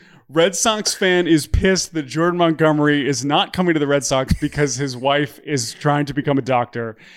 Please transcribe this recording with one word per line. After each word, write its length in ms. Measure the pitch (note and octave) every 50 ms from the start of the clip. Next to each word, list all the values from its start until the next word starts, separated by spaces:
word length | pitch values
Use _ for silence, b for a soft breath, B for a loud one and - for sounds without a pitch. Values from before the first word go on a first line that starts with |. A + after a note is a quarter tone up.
| b b b b b b
Red 260 | C3 D#3+ E3 G3 F#3+
Sox 380 | - - A#3 G#3+ G#3+ G3+ - -
fan 340 | - G3+ F#3 F3+ F3+ F3
is 200 | D3+ E3 D3+ C3
pissed 460 | - - - F#3+ F#3+ F#3+ F3+ - - -
that 100 | D#3+ C#3+
Jordan 340 | B2+ A#2 D#3 E3 F3 F3
Montgomery 680 | F3 F3 E3 D#3+ - D#3+ D#3 D3+ D3 D3 D3 D3 C#3+ C3
is 180 | B2+ C#3+ A#2 B2
not 260 | C#3+ C#3+ F3 G3 -
coming 220 | - - F#3+ F3 E3
to 60 | D#3
the 80 | D3
Red 180 | C#3 C#3+ C#3+ B2+
Sox 280 | - C#3+ C3 C3+ - - -
because 360 | - C#3+ - C#3 D3 C#3 A#2+
his 200 | B2 C#3+ C#3 B2
wife 420 | B2 B2 C#3 C#3 D3 D3 C#3+ - - -
is 300 | D3 D3+ C3+ A#2 G#2+ -
trying 320 | - - D3+ D3 D3 D3
to 80 | C3+ -
become 240 | D3 C3+ D#3 C#3
a 40 | C3+
doctor. 540 | B2 B2+ C3 A#2+ A#2+ - - A#2 A#2 A2+ A2 B B B B